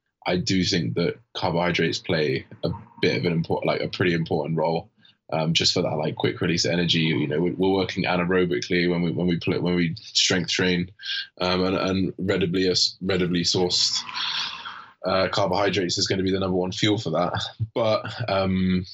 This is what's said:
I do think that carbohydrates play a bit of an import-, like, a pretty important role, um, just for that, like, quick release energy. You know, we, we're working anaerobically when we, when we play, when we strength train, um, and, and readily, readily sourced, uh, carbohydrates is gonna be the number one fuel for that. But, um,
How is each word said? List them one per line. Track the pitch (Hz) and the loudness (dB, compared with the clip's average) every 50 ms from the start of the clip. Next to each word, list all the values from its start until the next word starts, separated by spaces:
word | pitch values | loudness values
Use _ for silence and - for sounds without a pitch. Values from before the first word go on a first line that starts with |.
| _ _ _ _ - - | _ _ _ _ -4 -2
I | 90 90 | -2 0
do | 87 - 98 92 90 | 0 0 2 2 2
think | - - 87 85 87 - | 2 2 0 0 -2 -2
that | 85 87 - - - _ _ - | -2 -2 -2 -2 -6 _ _ -8
carbohydrates | - - 92 85 85 87 87 85 87 85 85 87 - | -4 -2 -2 0 0 0 0 2 0 0 0 -2 -4
play | - - 90 80 76 69 65 67 - - - - - | -2 -2 0 0 0 0 -2 -4 -6 -10 -10 -6 -6
a | - 90 - - - - - | -6 -6 -6 -12 -18 -6 -2
bit | - 87 - - | 0 0 0 0
of | - | 0
an | 87 82 | 0 0
import-, | 82 82 - - - - | 0 0 0 -2 -2 0
like, | 80 73 - | 0 0 0
a | - 80 | -2 -4
pretty | - - 98 90 85 | -2 0 2 2 2
important | 85 82 - 92 80 73 76 80 80 | 0 0 0 -2 -2 0 0 0 0
role, | 78 82 82 85 95 - _ _ _ - _ _ _ - - | 0 0 0 -2 -4 -6 _ _ _ -20 _ _ _ -4 -2
um, | 80 80 82 82 | 0 0 2 2
just | - 90 - - | 2 2 2 2
for | 92 | 2
that, | 82 - 78 76 | 0 0 0 -2
like, | 78 80 - | -2 -2 -2
quick | - - - - - | -2 -2 -2 0 0
release | 95 87 82 85 - | 0 0 2 2 0
energy. | 87 82 87 87 82 87 82 | 2 2 2 2 2 2 2
You | 80 80 76 67 73 71 | 2 2 2 0 0 0
know, | 73 78 | 0 0
we, | 87 90 | 0 0
we're | - - 92 95 95 | 0 2 2 2 2
working | 98 92 90 - 95 58 | 2 0 0 -2 -2 0
anaerobically | 64 90 90 87 87 92 92 90 87 87 - - - 90 87 87 87 | 0 0 0 2 2 2 2 2 2 0 -2 -2 0 0 2 2 2
when | 87 85 | 2 2
we, | 87 85 | 0 0
when | - - 87 90 | 0 0 2 2
we | 87 82 | 0 0
play, | - - 90 - | 0 0 0 0
when | 80 90 90 | 0 2 2
we | 90 87 82 82 - | 2 2 0 -2 -6
strength | - - - - - - 98 92 85 - | -10 -4 0 0 2 2 2 0 0 -2
train, | - - 92 92 90 90 87 87 - - - - - - - - _ - | 0 0 2 2 2 0 -2 -4 -8 -12 -10 -6 -6 -6 -6 -8 _ -4
um, | - 92 92 92 92 | -2 0 0 2 2
and, | 92 95 | 0 0
and | - - 92 95 95 95 - - - | 0 0 0 0 0 0 -2 -2 -4
readily, | 92 95 98 92 95 87 87 95 95 92 90 - - - - - | -2 -2 0 0 0 0 2 2 2 2 2 2 0 0 -2 -4
readily | 90 95 98 90 90 85 90 87 | -2 0 0 0 0 0 0 0
sourced, | 85 - - 95 90 87 - - - - - - - - - - - - - - - - - - - - - - - - - _ - | 0 0 0 2 0 0 2 0 0 0 -2 -4 -6 -8 -8 -6 -6 -6 -4 -6 -6 -8 -10 -12 -14 -14 -14 -16 -18 -20 -14 _ -2
uh, | 90 95 95 95 92 - | 0 2 2 2 2 2
carbohydrates | 107 101 90 90 95 104 101 92 101 92 87 - - | 0 0 2 2 2 2 2 2 0 0 0 -2 -2
is | 95 - | -2 0
gonna | 104 95 92 | 0 0 0
be | 92 | 0
the | 95 98 | 0 0
number | 95 95 92 | 0 0 0
one | 92 90 92 | 0 0 -2
fuel | - - - 107 104 104 | -2 0 0 2 2 0
for | - 85 | 0 -2
that. | 80 80 87 80 - - - - - - 110 - - | 0 0 0 0 -2 -4 -6 -6 -6 -6 -8 -4 -2
But, | 127 117 110 110 - - 107 - - 117 - | 0 0 2 2 0 -2 -6 -8 -8 -4 -2
um, | 95 95 95 95 95 92 92 92 92 90 90 - | 0 0 0 2 2 2 2 2 2 0 -2 -4